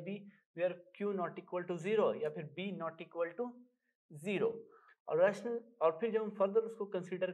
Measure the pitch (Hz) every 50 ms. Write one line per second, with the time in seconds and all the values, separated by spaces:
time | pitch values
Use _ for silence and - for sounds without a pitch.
0 | 156 185 202 202 - - - _ _ _ - 165 175 180 175 - - - - -
1 | 202 208 202 185 170 160 156 180 170 - 180 180 175 175 175 165 156 202 220 214
2 | 180 131 107 - 151 151 151 170 156 139 135 175 190 202 180 165 165 160 160 -
3 | 170 - - 170 170 170 170 - 240 247 247 247 - _ _ _ _ _ _ _
4 | _ - 165 143 156 202 196 165 - - - - - - - - _ - - _
5 | _ - - 160 185 208 190 185 - 240 233 233 - - - - 156 165 160 -
6 | 226 226 208 220 220 208 208 - 196 196 202 226 220 220 - - 202 202 - 180
7 | 180 180 190 180 185 180